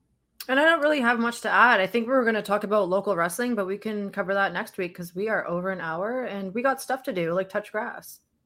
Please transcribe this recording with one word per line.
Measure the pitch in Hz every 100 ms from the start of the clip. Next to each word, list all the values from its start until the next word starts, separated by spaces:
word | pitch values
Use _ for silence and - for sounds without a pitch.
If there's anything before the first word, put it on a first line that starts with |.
| _ _ _ - -
And | 262
I |
don't | 311 330
really | 285 302
have | 233 240
much | 233 233
to | 214
add. | 185 233 226
I | 185
think | 240 226
we |
were | 269
gonna | 226 220
talk | 202 202
about | 208 214 180
local | 190 196 180
wrestling, | 170 175 247
but | 233 185
we | 202
can | 220 214 196
cover | 202 185
that | 196 196
next | 175 220 -
week | 180 180
'cause | 175
we | 180 214
are | 202 -
over | 175 185
an | 185
hour | 160 160 202 254
and | 247 196 190
we | 202
got | 254 254
stuff | - 262
to | 262
do, | 190 165
like | 180 190
touch | 208 208
grass. | 214 226 - - - _ _